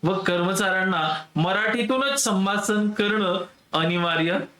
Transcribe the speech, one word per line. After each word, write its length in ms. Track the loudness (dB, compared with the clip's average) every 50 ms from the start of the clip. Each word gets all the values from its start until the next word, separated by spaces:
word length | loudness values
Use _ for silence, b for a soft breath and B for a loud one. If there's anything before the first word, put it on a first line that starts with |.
| 0
व 100 | 0 -2
कर्मचाऱ्यांना 1080 | 0 0 0 0 2 0 0 0 0 0 0 0 0 0 0 0 0 0 -2 -2 -4 -8 -6 _
मराठीतूनच 880 | 0 0 0 0 0 0 0 0 -2 0 0 0 0 0 0 0 0 0
संभाषण 680 | 0 0 2 2 2 0 0 0 0 0 2 2 0
करणं 480 | 0 0 0 0 2 0 0 0 0 -2 -4 -8 -14 _ _ _ -2
अनिवार्य 640 | 0 0 2 2 0 0 0 0 0 0 0 0 -2 -4 -6 -14 _